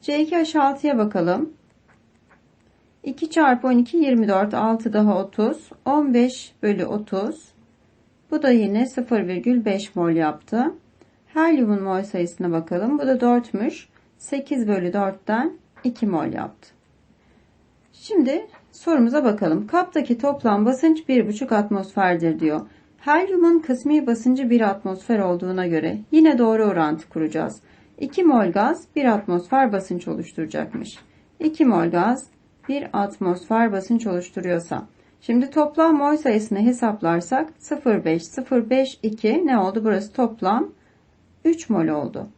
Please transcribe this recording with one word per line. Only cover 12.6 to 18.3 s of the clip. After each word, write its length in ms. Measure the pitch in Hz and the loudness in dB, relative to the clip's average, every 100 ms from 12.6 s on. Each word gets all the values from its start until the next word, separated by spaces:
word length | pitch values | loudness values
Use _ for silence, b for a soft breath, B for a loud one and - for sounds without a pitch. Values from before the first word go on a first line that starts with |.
| 165 175 214 294 | -4 -4 -2 -2
Bu 80 | 269 | 0
da 140 | 262 | 0
dörtmüş. 680 | 240 240 240 196 240 - - b b _ | 2 2 0 -4 -4 -6 -18 b b _
Sekiz 500 | - 277 277 277 220 | -10 -8 -4 -4 0
bölü 240 | 196 175 | 0 -2
dörtten 600 | 190 196 196 - 220 285 370 _ _ | -2 -4 -6 -4 -2 -2 -6 _ _
iki 220 | 247 240 208 | -8 -4 -4
mol 260 | 170 143 | -2 -4
yaptı. 360 | - - - - _ _ _ _ b b b b b _ _ _ | -8 -10 -14 -20 _ _ _ _ b b b b b _ _ _
Şimdi 540 | _ - 415 254 | _ -2 2 2